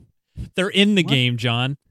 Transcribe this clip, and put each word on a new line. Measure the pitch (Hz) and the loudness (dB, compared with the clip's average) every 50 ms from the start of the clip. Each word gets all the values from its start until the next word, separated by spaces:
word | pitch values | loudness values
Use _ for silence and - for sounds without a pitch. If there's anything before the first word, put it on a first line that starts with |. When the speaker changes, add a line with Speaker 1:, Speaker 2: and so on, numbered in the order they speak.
| - _ _ _ _ _ _ - - - - | -20 _ _ _ _ _ _ -14 -14 -8 -4
Speaker 1:
They're | - 180 196 | -4 -4 -2
in | - 185 202 208 214 | 2 2 2 4 4
the | 196 165 | 2 2
Speaker 2:
What? | - | 2
Speaker 1:
game, | 147 131 123 123 123 | 2 2 2 0 0
John. | 117 110 123 117 120 123 135 143 - _ _ | -2 -2 -2 -2 -2 -4 -4 -6 -8 _ _